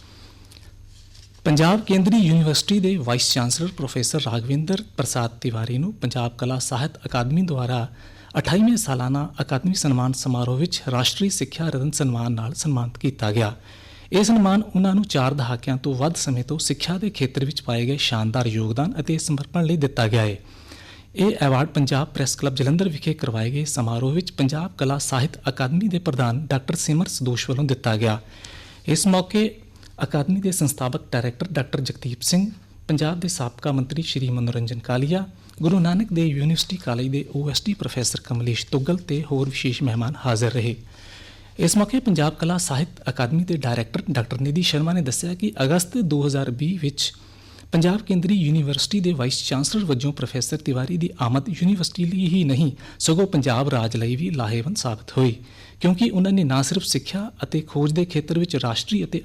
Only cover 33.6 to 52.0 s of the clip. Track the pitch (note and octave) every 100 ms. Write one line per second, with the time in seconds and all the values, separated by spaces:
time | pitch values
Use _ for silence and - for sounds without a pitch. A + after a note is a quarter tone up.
33.6 | D3+ C3+ C3 C#3+ E3 C#3+ C3 B2 A#2+ A#2+
34.6 | A#2 A#2 - B2+ C#3+ F3+ F#3+ - - -
35.6 | D#3+ F#3+ E3+ F3+ A3 E3 E3 C#3 D3 E3
36.6 | - F3+ - A#2+ C3 C#3 C#3 C#3+ D3 B2+
37.6 | - G3+ B2+ - B2+ - - A#2+ A#2+ A2+
38.6 | - C#3 C3+ F3+ - D3 D3 C3+ C3+ -
39.6 | C3+ A#2+ C#3 A2+ A2+ - C3 A2+ B2 C3
40.6 | A2+ A2 - - - - - - - -
41.6 | E3+ G#3+ G#3 C4 B3+ D#3+ D3+ D3+ E3 F3+
42.6 | - C3+ E3+ - - - A#2+ D#3+ F3+ E3
43.6 | B2+ A#2 A2 - - C3+ A2 B2+ C#3 D#3
44.6 | E3+ D3 D#3+ F3+ C3+ - E3+ F3+ G#3+ -
45.6 | C3+ F3 F3 B3+ F3 D3 C#3+ C3+ C3 B2
46.6 | D3 F#3+ D3 - - - - - - -
47.6 | - E3 F3 G#3 - F#3 F3 G#3 D3 D#3+
48.6 | C#3+ C#3 - G#3 F3+ D#3 B2 - - C3+
49.6 | C#3 G#3+ F#3 B2+ C#3+ C#3+ B2+ B2+ A#2 D3+
50.6 | - B2+ C3 E3+ E3+ - A#2+ C3 - D#3+
51.6 | F3 G3+ D#3+ -